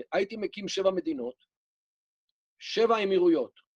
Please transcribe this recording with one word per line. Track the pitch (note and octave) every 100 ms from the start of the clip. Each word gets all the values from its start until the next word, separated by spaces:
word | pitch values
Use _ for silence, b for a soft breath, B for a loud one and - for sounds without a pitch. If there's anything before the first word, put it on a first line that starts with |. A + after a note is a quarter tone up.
| -
הייתי | E3 G3+ A3
מקים | F#3+ - F#3+
שבע | F#3+ F#3+
מדינות, | F#3 D#3+ C#3 A#2+ - _ _ _ _ _ _ _ _ _ _ _ _
שבע | - G3+ A3+ A3+
אמירויות, | G3 F#3+ F3 D#3 A2+ _ _